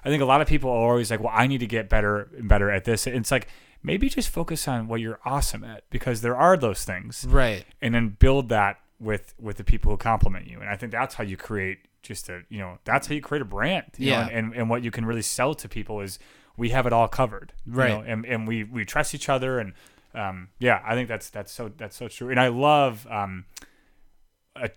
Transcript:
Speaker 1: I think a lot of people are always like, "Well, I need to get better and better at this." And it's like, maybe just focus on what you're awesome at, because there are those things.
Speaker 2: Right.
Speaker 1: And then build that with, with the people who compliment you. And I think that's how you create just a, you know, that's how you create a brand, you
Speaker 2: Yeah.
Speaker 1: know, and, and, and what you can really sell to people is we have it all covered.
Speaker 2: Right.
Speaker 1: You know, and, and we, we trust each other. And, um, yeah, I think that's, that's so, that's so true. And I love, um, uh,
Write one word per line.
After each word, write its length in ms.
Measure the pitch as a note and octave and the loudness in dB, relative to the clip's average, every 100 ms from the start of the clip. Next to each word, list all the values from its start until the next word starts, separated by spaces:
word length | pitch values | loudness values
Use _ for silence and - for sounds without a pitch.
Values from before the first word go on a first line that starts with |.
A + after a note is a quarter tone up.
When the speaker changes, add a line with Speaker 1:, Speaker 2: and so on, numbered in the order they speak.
Speaker 1:
I 40 | C3 | -2
think 120 | D3 | 2
a 60 | C3 | 6
lot 140 | C#3 | 6
of 80 | D3+ | 6
people 200 | D3+ C3 | 4 4
are 200 | A#2+ A#2 | 2 4
always 220 | A#2+ A2 | 2 2
like, 80 | A2+ | -2
"Well, 120 | A2 | 0
I 140 | A2 B2+ | 2 2
need 120 | C3+ | 2
to 60 | A#2 | -2
get 200 | A#2 G#2 | -4 2
better 400 | A2 G#2 G#2 G2+ C#3+ | 2 4 0 -4 -6
and 120 | A2 | 2
better 240 | G#2 G2+ | 4 4
at 120 | G2 A#2+ | 0 0
this." 200 | A2+ - | -2 -2
And 80 | |
it's 160 | B2+ A2 | -4 0
like, 160 | C3+ - - - _ | -2 -2 -16 -20 _
maybe 240 | - F#3+ C4+ | -2 4 4
just 220 | - A3+ | 4 -2
focus 360 | - E3 D#3+ - | -2 -4 -4 -2
on 220 | B2 A2+ | -2 -2
what 120 | A2+ | -4
you're 200 | A2+ A2 | -4 -6
awesome 380 | - C#3 C#3 - | -4 0 0 -2
at, 220 | A2 A2 - | -10 -16 -6
because 320 | B2+ C3 A#2 | -4 -2 -2
there 120 | A#2 B2 | 0 4
are 200 | D#3+ F#3 | 6 6
those 280 | B2 F#2+ | 4 -2
things. 400 | - F#2 G#2+ A#2+ B2 | -4 -6 -10 -8 4
Speaker 2:
Right. 360 | C#3 B2 G2+ - - | 6 6 2 -8 -6
Speaker 1:
And 140 | - | 0
then 220 | A#2 A#2 G#2 | 2 2 6
build 300 | B2+ C#3 B2 | 6 6 2
that 300 | A2+ G2+ G2+ _ - | 2 0 -2 _ -12
with, 340 | G#2+ G#2 - - | -6 -6 -6 -14
with 200 | A2 G2 | -10 -4
the 60 | |
people 280 | G#2 A2+ - | 4 4 4
who 40 | G2 | 2
compliment 500 | A#2 A2+ G2+ F#2 F2 | 2 4 4 4 -4
you. 100 | - | -14
And 80 | G2+ | -10
I 60 | G2+ | -10
think 140 | A#2+ | -8
that's 240 | A2+ C3 | -6 -6
how 80 | - | -6
you 140 | G#2 F#2+ | -8 -8
create 420 | - G#2+ F#2+ G2 _ _ | -6 -4 -4 -8 _ _
just 280 | - G#2 - | -16 -14 -14
a, 120 | F2+ F2 | -16 -14
you 100 | G#2+ | -12
know, 200 | F#2+ F2+ | -12 -10
that's 220 | - C#3 - | -2 -2 0
how 80 | |
you 60 | D3+ | -8
create 220 | C#3 D3+ | -4 -6
a 20 | A#2 | -4
brand, 380 | G2 B2+ F#3 - - | -4 -2 -2 -6 -6
you 100 | C3+ | 0
Speaker 2:
Yeah. 120 | B2+ | 0
Speaker 1:
know, 40 | A2+ | 0
and, 160 | A#2 A2+ | -4 -4
and, 80 | |
and 160 | A#2 A2+ | -4 -2
what 120 | A#2 | -2
you 80 | A#2+ | -4
can 140 | A#2 | -6
really 160 | A2+ A#2 | -4 -4
sell 320 | G#2 - B2+ | -4 -2 -2
to 140 | D#3 G#2+ | -2 -8
people 320 | - G2+ G#2+ | -8 -8 -8
is 180 | G2 - - _ _ - | -8 -12 -18 _ _ -6
we 140 | A#2 | 0
have 160 | C3 B2 | 2 2
it 60 | |
all 140 | A#2 A2+ | 4 2
covered. 440 | - B2+ G2+ - - - | 2 -2 -2 -16 -14 -6
Speaker 2:
Right. 240 | A#2+ B2+ | 0 2
Speaker 1:
You 60 | G#2+ | 0
know, 40 | A2 | -4
and, 180 | A2 A#2 | -6 -4
and 220 | A#2+ A2 | -4 -2
we, 160 | A2+ | -4
we 200 | G#2+ A#2+ G#2 | -4 -6 -4
trust 280 | - D3 | -2 -2
each 140 | C#3+ - | -4 -2
other. 300 | C3+ C3 B2+ | 0 0 -4
And, 160 | G2+ - - _ _ | -6 -10 -20 _ _
um, 340 | A#2+ G2+ F#2 F#2 - | -10 -8 -8 -14 -2
yeah, 220 | B2 G#2 | 2 2
I 100 | G#2 | 0
think 140 | A#2 B2 | -4 -4
that's, 200 | A2 - | -8 -10
that's 220 | - G2+ | -14 -14
so, 180 | - A2+ G2+ | -12 -14 -12
that's 200 | G#2+ - | -16 -14
so 120 | A#2 | -14
true. 220 | - B2 | -10 -2
And 100 | B2+ | 2
I 80 | B2+ | 2
love, 580 | A#2+ C#3+ D3 C3+ A2 B2 | 4 4 4 4 -2 -8
um, 340 | A2 G2+ F#2 F2+ - - _ _ _ - _ _ _ _ - | -6 -6 -8 -14 -20 -20 _ _ _ -20 _ _ _ _ -10
uh, 120 | A#2+ | -8